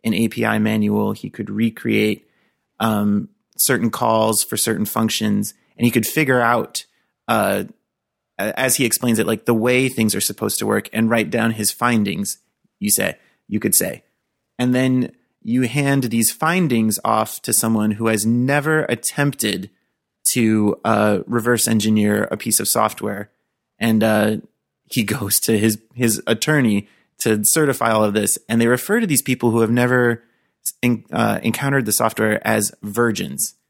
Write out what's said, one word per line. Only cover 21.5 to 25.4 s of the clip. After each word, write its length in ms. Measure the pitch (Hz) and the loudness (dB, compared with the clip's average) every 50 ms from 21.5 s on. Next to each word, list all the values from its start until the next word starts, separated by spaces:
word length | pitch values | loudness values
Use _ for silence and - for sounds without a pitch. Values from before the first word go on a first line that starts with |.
| 123 110 - 113 | 0 0 2 0
engineer 560 | 113 110 101 110 110 107 104 104 104 104 104 - | 0 2 2 2 2 2 2 2 2 0 0 -2
a 60 | - 104 | -4 -6
piece 240 | - 113 107 - | -4 -2 -2 -2
of 80 | 107 - | -2 0
software. 600 | - 113 110 107 - - 110 107 104 98 104 - _ _ _ _ _ _ _ _ _ _ | 0 0 0 0 -2 -4 -8 -8 -8 -8 -12 -14 _ _ _ _ _ _ _ _ _ _
And, 260 | 110 117 110 110 107 | 0 2 2 4 4
uh, 340 | 113 110 107 107 107 110 - - - _ _ _ _ _ _ _ _ | 4 2 2 2 0 0 -4 -8 -14 _ _ _ _ _ _ _ _
he 140 | - - 117 | -4 -4 -2
<laughs> 0 | |
goes 360 | 98 104 - - 95 - - | -2 -2 -4 -2 -2 -2 -2